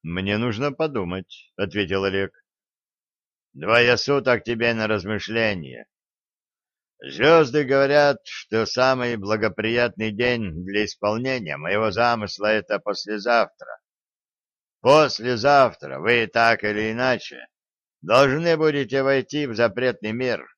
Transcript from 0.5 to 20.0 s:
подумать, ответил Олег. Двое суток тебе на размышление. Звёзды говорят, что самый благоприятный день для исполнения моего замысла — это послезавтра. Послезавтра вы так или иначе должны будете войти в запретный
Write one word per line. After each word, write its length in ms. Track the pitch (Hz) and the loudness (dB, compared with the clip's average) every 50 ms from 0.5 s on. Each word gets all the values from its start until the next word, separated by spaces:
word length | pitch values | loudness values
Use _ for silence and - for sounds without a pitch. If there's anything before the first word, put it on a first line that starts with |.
| 107 104 135 147 | -2 -2 -4 -4
подумать, 800 | 135 _ 160 156 139 117 92 85 90 95 92 _ - - - _ _ | -2 _ -4 -4 -2 -4 -6 -4 -6 -8 -8 _ -20 -20 -20 _ _
ответил 460 | - 101 101 - 104 101 80 95 98 | -8 -6 -4 -2 -4 -2 -2 -2 -2
Олег. 300 | 98 98 95 95 98 92 _ _ _ _ _ _ _ _ _ _ _ _ _ _ _ _ _ _ _ _ _ _ _ _ | 0 0 0 -2 -4 -4 _ _ _ _ _ _ _ _ _ _ _ _ _ _ _ _ _ _ _ _ _ _ _ _
Двое 440 | _ - 76 98 113 120 120 120 123 | _ -10 -2 2 2 4 4 4 2
суток 460 | 117 - - 143 139 120 131 123 107 | 2 0 0 -2 0 2 0 0 0
тебе 320 | - - 120 113 117 117 117 | 0 -6 -4 -2 0 -2 0
на 140 | 113 110 107 | 0 -2 -2
размышление. 1000 | 110 104 85 101 107 101 - - 107 117 113 110 104 90 76 67 64 57 55 _ _ _ _ _ _ _ _ _ _ _ _ _ _ _ _ _ _ _ _ _ _ _ | -2 -2 -2 -6 -6 -8 -6 -4 -2 -2 0 0 -2 -4 -8 -14 -16 -18 -20 _ _ _ _ _ _ _ _ _ _ _ _ _ _ _ _ _ _ _ _ _ _ _
Звёзды 640 | - 69 67 78 113 147 165 165 156 127 120 151 | -18 -16 -6 0 4 6 6 6 6 4 2 -2
говорят, 560 | 147 143 139 139 139 139 143 147 147 143 139 - _ | 0 2 2 2 4 4 4 4 4 4 2 0 _
что 420 | - - - - _ 110 113 110 | -18 -16 -16 -12 _ -2 -2 -2
самый 500 | 101 - 127 127 131 131 127 123 120 120 | -2 0 0 2 2 2 0 -2 -4 -4
благоприятный 960 | 110 95 101 110 110 104 107 90 - 107 110 117 120 120 120 - - 110 107 | -6 -4 -4 -2 -2 -2 -4 -4 -2 -4 -2 0 0 0 -2 -2 -4 -6 -6
день 540 | 107 98 120 123 123 117 110 95 80 82 90 | -2 -2 0 0 0 -2 -4 -6 -8 -10 -10
для 200 | 92 98 104 107 | -4 -2 -2 -2
исполнения 720 | 95 - _ 101 104 107 113 123 131 131 127 104 78 73 | -2 -4 _ -2 -2 -2 -2 -2 -4 -4 -4 -6 -8 -10
моего 360 | 71 76 85 98 104 110 110 | -8 -4 -4 -2 0 0 -2
замысла — 540 | 90 104 120 120 120 113 107 95 - - 101 104 | 0 0 0 0 0 0 -4 -8 -8 -4 -2 0
это 320 | 110 110 98 _ 107 98 | 0 0 -2 _ -6 -4
послезавтра. 1000 | _ 104 101 - - 101 107 104 98 120 120 117 - - _ _ - - 57 _ _ _ _ _ _ _ _ _ _ _ _ _ _ _ _ _ _ _ _ _ | _ -6 -6 -6 -6 -8 -8 -6 -2 0 2 2 2 0 _ _ -20 -20 -20 _ _ _ _ _ _ _ _ _ _ _ _ _ _ _ _ _ _ _ _ _
Послезавтра 1200 | - 120 143 156 151 131 - - 110 123 123 110 104 139 143 139 131 117 85 _ - 73 67 67 | 4 6 6 6 6 4 0 -4 -2 -2 -2 2 2 4 6 6 6 4 2 _ -14 -12 -10 -4
вы 260 | 80 110 120 120 113 | 0 2 2 2 2
так 380 | 101 - 117 117 117 117 104 101 | 0 2 2 4 4 4 2 0
или 260 | 107 104 104 107 110 | -2 -2 -2 -2 -4
иначе 560 | 110 120 127 131 123 110 - - - 120 120 _ _ _ _ _ _ _ _ _ _ _ | -2 -2 0 0 0 -2 -4 -14 -18 -18 -20 _ _ _ _ _ _ _ _ _ _ _
должны 540 | - 78 110 127 143 135 131 151 170 170 165 | -2 2 4 4 4 4 2 0 0 0 2
будете 460 | 156 160 156 147 143 135 104 123 135 | 2 2 2 2 0 -4 -2 -2 0
войти 440 | 135 135 135 135 120 _ - 151 147 | 2 2 2 2 0 _ -6 -6 -6
в 80 | 127 113 | -4 0
запретный 580 | 104 117 113 92 120 123 127 117 - | 0 0 0 0 0 -2 -2 -2 -2